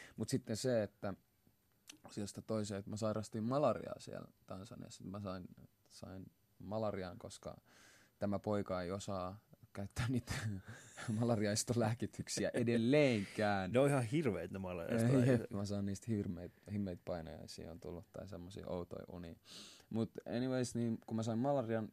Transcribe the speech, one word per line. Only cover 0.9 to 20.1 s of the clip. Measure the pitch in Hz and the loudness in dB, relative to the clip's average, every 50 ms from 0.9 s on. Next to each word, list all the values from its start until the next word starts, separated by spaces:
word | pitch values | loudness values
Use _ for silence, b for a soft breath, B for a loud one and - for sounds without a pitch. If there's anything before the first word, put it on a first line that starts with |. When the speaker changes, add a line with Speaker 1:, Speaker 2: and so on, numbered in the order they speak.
| - _ - 104 92 - _ _ _ _ _ _ _ _ _ _ _ _ _ - - - - | -2 _ -6 -6 -6 -8 _ _ _ _ _ _ _ _ _ _ _ _ _ -20 -20 -20 -18
Speaker 1:
asiasta | - - - 104 101 - - - | -12 -8 -6 -6 -6 -6 -8 -4
toiseen, | - 113 110 104 101 107 98 | -2 0 0 0 0 -2 -4
että | 104 - | -4 -4
mä | 107 | -4
sairastuin | 104 110 107 107 110 104 - - 113 107 | -2 0 0 0 0 -2 -4 -4 -2 0
malariaa | 117 127 143 151 127 107 - - - - - | 2 2 4 6 4 4 4 0 -6 -8 -8
siellä | - - - - - - - _ _ | -8 -8 -10 -10 -10 -12 -16 _ _
Tansaniassa. | - 95 95 95 - - - 90 - - - - | -12 -10 -10 -10 -12 -12 -14 -14 -14 -14 -12 -10
Mä | 101 92 104 | -8 -8 -6
sain, | 101 98 92 92 90 - - - - - _ _ _ _ | -6 -6 -6 -6 -8 -12 -16 -18 -20 -20 _ _ _ _
sain | - - - 98 92 95 95 - - _ _ _ _ - | -20 -16 -14 -12 -12 -12 -14 -14 -18 _ _ _ _ -14
malariaan, | - 92 104 110 113 104 101 98 92 90 95 104 | -8 -6 -2 -2 0 0 -2 -2 -4 -6 -8 -10
koska | - 95 - - - - - - - B B B B B B B B B B - | -12 -14 -12 -12 -12 -12 -12 -14 -16 B B B B B B B B B B -4
tämä | - 101 101 95 | -2 0 0 0
poika | - 107 107 104 98 - 95 90 90 | 2 2 2 2 2 0 -2 -2 -2
ei | 87 | -2
osaa | 95 101 - - 101 92 90 92 95 107 - _ - - - - - | -4 -4 -4 -4 -4 -4 -4 -4 -6 -10 -14 _ -20 -20 -20 -14 -8
käyttää | - 101 101 - - 120 117 | -8 -8 -6 -4 -2 0 0
niitä | 131 120 - - - - - 110 101 95 - - 113 - | 0 0 0 -2 -4 -4 -2 -4 -4 -4 -8 -12 -16 -18
<laughs> | - - - - - - 110 110 | -18 -18 -16 -10 -4 -2 0 2
malariaistolääkityksiä | 120 117 117 104 107 101 104 104 - - 117 117 117 107 117 - 110 95 - - - - - - 107 180 - | 4 4 4 4 4 2 2 2 0 2 2 4 4 2 2 0 -2 -4 -4 -6 -6 -4 -2 0 0 0 2
edelleenkään. | - 120 117 117 117 113 117 139 151 147 135 120 104 98 - - - 107 104 104 98 95 92 95 | 2 2 4 4 4 6 6 8 8 8 8 6 4 2 0 0 2 2 4 4 2 2 4 4
Speaker 2:
Ne | 127 | 6
on | 135 143 | 6 6
ihan | 143 139 120 | 6 4 2
hirveet | 107 117 160 170 123 95 85 82 87 | 2 2 2 2 2 2 0 -2 -4
ne | 98 95 | -4 -6
malariaistolääkkeet. | 95 92 90 87 82 - - 113 113 120 139 131 123 131 127 117 | -4 -4 -4 -4 -2 0 2 4 6 6 8 8 8 8 6 6
Speaker 1:
Jep, | - - | 4 0
mä | - 98 101 | -2 -2 -2
saan | 98 101 101 98 | 0 0 0 0
niistä | 101 98 - - - | 0 -2 -2 -2 0
hirmeet, | 113 101 101 101 90 85 90 - - _ - - 104 | 0 0 0 0 -4 -6 -8 -10 -12 _ -10 -6 -4
hirmeet | 104 101 95 87 - - | -2 -2 -2 -4 -4 -4
painajaisia | - 90 85 80 78 78 78 - - - - 82 82 | -4 -4 -4 -4 -6 -10 -12 -12 -12 -12 -12 -12 -12
on | 82 82 | -12 -10
tullut | - 80 85 85 85 - - | -10 -8 -8 -10 -10 -12 -12
tai | - - 95 | -12 -10 -10
semmosia | 98 87 87 90 101 - 85 - | -10 -10 -10 -10 -10 -10 -6 -4
outoja | 87 90 87 - - - - - | -4 -4 -4 -6 -8 -10 -10 -10
unia. | - 87 87 85 82 - _ B B B B B B B B B | -10 -10 -10 -10 -12 -14 _ B B B B B B B B B
Mut | B 110 113 - | B 0 0 0